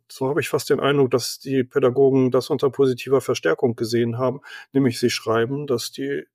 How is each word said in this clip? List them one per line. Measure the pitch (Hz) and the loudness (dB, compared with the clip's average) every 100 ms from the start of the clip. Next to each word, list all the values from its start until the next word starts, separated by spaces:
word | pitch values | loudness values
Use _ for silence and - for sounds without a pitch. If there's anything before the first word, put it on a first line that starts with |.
| _ | _
so | - 135 | -6 -2
hab | 147 | -2
ich | 131 | -2
fast | 143 - | -4 0
den | 139 | 0
Eindruck, | 135 143 127 | 2 2 2
dass | 127 - - | 2 -2 -10
die | 139 135 127 | -4 -2 0
Pädagogen | 143 131 131 135 135 127 | 2 2 4 4 4 4
das | 131 - | 2 0
unter | 143 139 | -2 -2
positiver | 120 135 120 - 135 | 2 0 0 0 0
Verstärkung | - 123 165 160 123 113 | 0 -2 -2 0 0 -2
gesehen | 113 117 117 117 | -2 0 0 0
haben, | 131 131 - - - | -2 -4 -12 -20 -4
nämlich | 139 135 117 | 0 0 2
sie | 120 | -2
schreiben, | - - 113 117 139 143 | -2 -2 0 0 -4 -4
dass | 120 - | -4 -4
die, | - 139 143 - | -8 -6 -6 -10